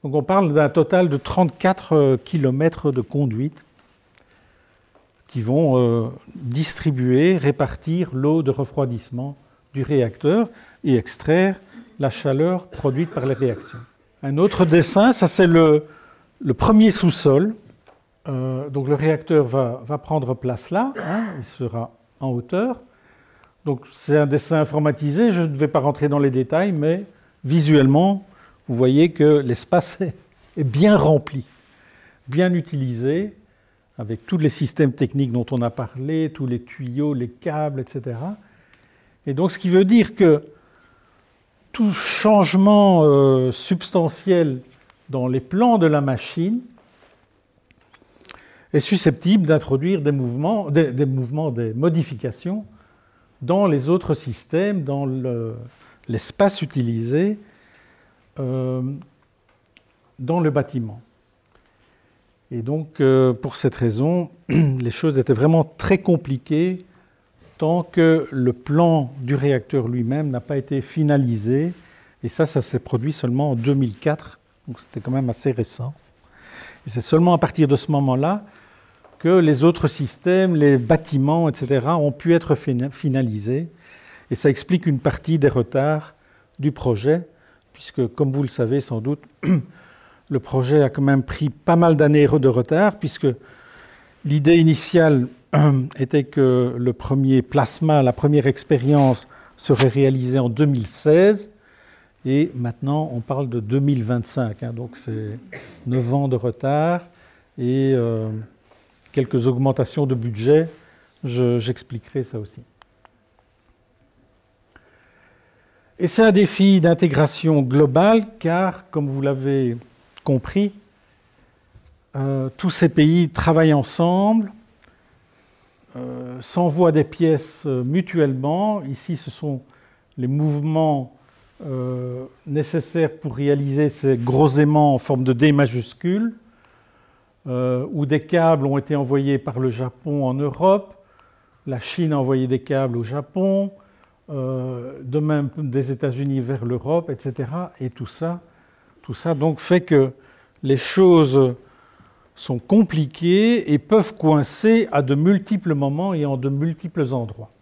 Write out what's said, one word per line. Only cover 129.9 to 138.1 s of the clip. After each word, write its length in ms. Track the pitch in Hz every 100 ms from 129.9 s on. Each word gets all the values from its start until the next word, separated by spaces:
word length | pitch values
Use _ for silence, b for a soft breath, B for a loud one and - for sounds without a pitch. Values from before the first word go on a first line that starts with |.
| b b -
les 100 | 123
mouvements, 880 | 143 151 147 151 160 156 143 123 b b b b _ 151
euh, 600 | 131 127 127 127 123 131 _ -
nécessaires 680 | 147 147 165 - 170 156 156
pour 200 | 147 117
réaliser 540 | 143 143 139 135 151
ces 280 | - 139 123
gros 300 | 120 131 151
aimants 480 | 135 147 151 147 131
en 20 |
forme 260 | - 131
de 100 | 131
D 180 | 120 151
majuscule, 800 | 147 135 123 110 - 175 196 226 220 b b b b b b b b b _ -
euh, 380 | 127 127 123 135
où 140 | 160
des 160 | 143